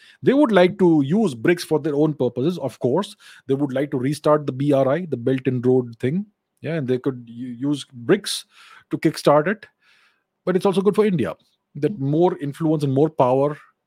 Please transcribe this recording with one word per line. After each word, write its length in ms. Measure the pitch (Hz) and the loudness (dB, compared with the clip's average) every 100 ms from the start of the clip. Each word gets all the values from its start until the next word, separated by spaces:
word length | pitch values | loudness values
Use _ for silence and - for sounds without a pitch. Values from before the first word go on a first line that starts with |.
| - _ | -20 _
They 100 | 143 | 0
would 200 | 269 285 | 4 4
like 260 | 190 180 202 | 6 4 4
to 240 | 180 156 | 4 4
use 320 | 135 196 208 | 2 0 0
brics 280 | 120 120 175 | -2 0 0
for 160 | - 156 | 0 -4
their 160 | 151 | -2
own 200 | 143 156 | 0 0
purposes, 440 | 143 127 123 143 170 | 0 -4 -2 -4 -4
of 200 | 131 - | -8 -4
course. 340 | 127 151 202 - - - - | -2 -2 -4 -10 -20 -20 -4
They 80 | |
would 180 | 135 143 | -2 -2
like 180 | 131 147 | -4 -4
to 60 | 139 | -4
restart 480 | 127 147 151 151 143 | -4 -2 2 2 0
the 60 | |
B 200 | 131 143 | -4 0
R 160 | 135 131 | 2 2
I, 160 | 151 | 0
the 120 | 185 127 | -4 -4
Belt 260 | 120 131 131 | -2 -2 -2
and 180 | 127 | -2
Road 320 | 123 127 123 117 | 2 2 0 -6
thing. 260 | 127 175 214 _ _ _ | -4 -4 -6 _ _ _
Yeah, 120 | 127 | -8
and 140 | 165 127 | -6 -2
they 100 | 127 | -2
could 260 | 139 127 117 | -2 -6 -12
u-, 220 | 117 123 | -14 -12
use 380 | 120 143 143 - 127 | -8 -4 -4 -8 -14
brics 400 | 117 196 - - - _ - - _ | 0 0 0 -10 -12 _ -20 -20 _
to 60 | 151 | -4
kickstart 500 | 160 - - 147 156 | -2 0 4 4 4
it. 200 | 214 - _ _ _ _ _ _ _ | -4 -10 _ _ _ _ _ _ _
But 100 | - | -4
it's 100 | 180 | 0
also 160 | 202 185 | 0 2
good 140 | 196 | 0
for 100 | 196 | 2
India 300 | 208 170 95 - _ _ _ | 0 0 -2 -6 _ _ _
that 240 | 151 147 165 | -6 -4 -2
more 400 | 135 156 180 180 | -2 2 2 0
influence 460 | 143 139 160 156 | -8 -4 -2 -2
and 80 | 143 | 0
more 180 | 131 156 | 0 0
power 480 | - 127 131 143 147 - _ | 2 2 2 0 -4 -14 _